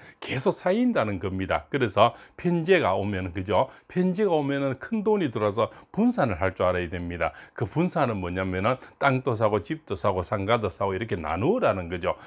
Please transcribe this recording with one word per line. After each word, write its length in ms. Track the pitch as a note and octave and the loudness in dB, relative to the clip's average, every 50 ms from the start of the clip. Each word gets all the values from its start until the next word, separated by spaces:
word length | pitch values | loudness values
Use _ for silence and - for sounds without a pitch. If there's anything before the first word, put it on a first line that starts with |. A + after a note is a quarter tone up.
| - - - _ | -8 -16 -18 _
계속 320 | - - A2+ C3 - F#3+ | -10 -6 -6 0 0 0
쌓인다는 680 | - - - F3+ F#3+ A#3 B3+ B3 A3 D3+ A2+ G#2+ G2 F2 | -2 0 0 0 2 2 2 2 2 2 0 0 -2 -2
겁니다. 460 | F#2+ F#2+ F#2+ F#2+ F#2+ F#2 E2+ D#2 - - | -4 -4 -2 -2 0 0 0 -2 -2 -2
그래서 420 | - C3+ B2+ G#2 - G2+ A2+ A#2+ - - - - _ | 0 0 0 2 6 6 6 6 4 -2 -12 -20 _
편제가 580 | - - F3 F3 E3+ D#3+ F3+ F#3+ E3+ A#2+ F2+ F#2+ | -4 -2 0 0 0 4 4 4 4 4 2 2
오면은, 380 | G2 G2 G#2 G2+ F#2 F#2+ F2+ | 2 0 -2 -2 -2 -4 -4
그죠? 360 | E2 G2+ F#2 G2+ F#2 G2+ C3 - - - _ | -4 -6 -2 2 2 2 2 0 -4 -14 _
편제가 460 | - - F3+ F3+ F#3 F3+ F#3 G#3+ F#3+ | -6 -2 0 0 0 2 0 0 2
오면은 480 | E3 D3+ C#3+ C#3 C#3 C#3 C#3 C3+ B2+ - | 2 2 0 0 -2 0 -2 -2 -4 -6
큰 240 | - - A#3 G#3+ F#3+ | -6 -6 -4 -2 0
돈이 260 | A3 G#3+ G#3 E3+ B2+ | 0 2 2 0 -2
들어와서 400 | A2+ A2+ G#2+ G#2 F#2+ A2+ A2 - - - - _ | 0 0 0 0 2 2 0 0 -2 -10 -20 _
분산을 480 | - F#3 A3+ B3 A#3+ - D3+ A2+ F#2 D#2 | -2 2 2 2 2 2 0 0 0 0
할 160 | F#2+ F#2+ F#2 | 0 -2 0
줄 100 | - F#2+ | 2 2
알아야 220 | F2+ F2+ F2+ F2+ D#2+ | 2 2 2 -2 -2
됩니다. 440 | F2 F2 F2 F2 F2 E2+ E2 D#2+ - - - - | -4 -6 -6 -6 -4 -2 -2 -4 -4 -8 -16 -18
그 140 | _ - C3 | _ -6 -6
분산은 500 | F#2 - D3+ F3 F3 - E3+ C#3 A#2 A2 | -4 -2 -2 -2 0 0 0 0 0 0
뭐냐면은 600 | G2 F2+ F2 F2+ F#2+ F#2+ F#2+ F2+ F#2 G2 A#2+ B2+ - - - - _ | -4 -4 -4 -2 -2 -2 -2 -2 0 0 0 -2 -2 -6 -16 -6 _
땅도 380 | - C#3 C3 B2+ - C3 A#2 | 0 2 2 2 0 -2 0
사고 260 | G#2+ A2+ G#2 G#2+ G2+ | 2 2 2 2 0
집도 320 | - - D#3+ D3+ - - G2+ | 0 -4 -8 -10 -6 -8 -6
사고 280 | - - G#2 F#2 F#2 | -2 0 0 0 0
상가도 480 | F2 - G#2+ G2+ F#2+ G#2 A#2+ A#2 G#2+ F#2 | -2 -2 -4 -2 0 0 0 0 0 -4
사고 240 | - - G2+ G2+ F#2+ | -4 -2 -2 -2 -2
이렇게 200 | F#2 A#2 G#2+ G2+ | -2 -4 -4 -6
나누라는 760 | F2 D#2 D2+ D#2+ F2+ A2+ D#3+ A3+ C4 G3 B2+ G2 F#2+ F2 E2+ | -6 -4 -4 -2 0 0 0 0 2 2 0 0 0 -4 -6
거죠. 280 | F2+ E2+ F2+ F2 D#2+ - - | -6 -4 -4 -4 -4 -4 -10